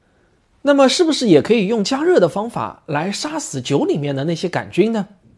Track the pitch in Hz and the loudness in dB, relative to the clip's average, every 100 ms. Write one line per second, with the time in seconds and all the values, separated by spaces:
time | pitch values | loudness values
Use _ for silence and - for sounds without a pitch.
0 | _ _ _ _ _ _ 277 285 269 269 | _ _ _ _ _ _ 0 4 4 4
1 | 330 277 247 151 - 233 185 233 202 269 | 2 2 4 4 6 2 2 -2 -2 -2
2 | 320 349 175 196 226 160 110 - - 147 | 2 4 2 0 -8 -6 -8 -10 -8 -6
3 | 175 208 302 311 - 135 123 214 349 294 | -4 -6 -8 -8 -8 -10 -2 -2 0 -2
4 | 147 135 147 165 185 - 98 131 214 226 | -4 -4 -4 -4 -4 -6 -4 0 0 0
5 | 185 - _ | -6 -12 _